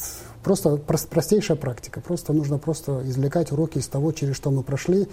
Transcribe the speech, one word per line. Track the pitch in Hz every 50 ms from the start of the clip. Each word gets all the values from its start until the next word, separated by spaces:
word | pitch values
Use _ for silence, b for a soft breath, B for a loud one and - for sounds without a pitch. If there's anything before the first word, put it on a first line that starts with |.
| - - B B B B B B -
просто | 170 196 190 - 160 147 147
прос-, | 147 - - 151 - -
простейшая | - 160 147 - 214 214 208 - 160 143
практика. | - 131 120 - - - - -
Просто | - - 180 - - - 147
нужно | 156 147 139 147 135
просто | - 165 156 - - - 139 127 127
извлекать | 131 127 135 135 143 - 175 160 -
уроки | 143 143 165 160 - 143
из | 120 -
того, | - 139 143 165
через | 151 - 147 139 131
что | - - 147
мы | 139 131 127
прошли, | - 139 135 - - 180 196 190 190